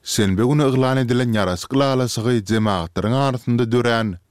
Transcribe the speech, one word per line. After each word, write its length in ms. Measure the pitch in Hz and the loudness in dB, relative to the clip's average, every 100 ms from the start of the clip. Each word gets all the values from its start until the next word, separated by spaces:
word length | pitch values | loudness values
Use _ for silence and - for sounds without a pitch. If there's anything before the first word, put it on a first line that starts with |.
Şenbe 380 | - - 101 95 | -4 0 0 2
güni 240 | 123 151 139 | 2 2 2
yglan 280 | 131 131 131 | 2 2 0
edilen 360 | 120 123 123 | 0 0 0
ýaraşyk 440 | 110 92 90 - 135 | 0 0 -2 -2 0
lalaşygy 640 | 139 127 123 - 110 123 101 | 2 0 -2 -2 0 -2 0
jemaatlaryň 600 | 110 107 92 85 - 104 | 0 0 -2 -4 -4 -2
arasynda 580 | 131 139 127 - 120 120 | 0 0 -2 -2 -2 0
dörän 460 | 123 120 113 110 87 _ | 0 2 0 -2 -6 _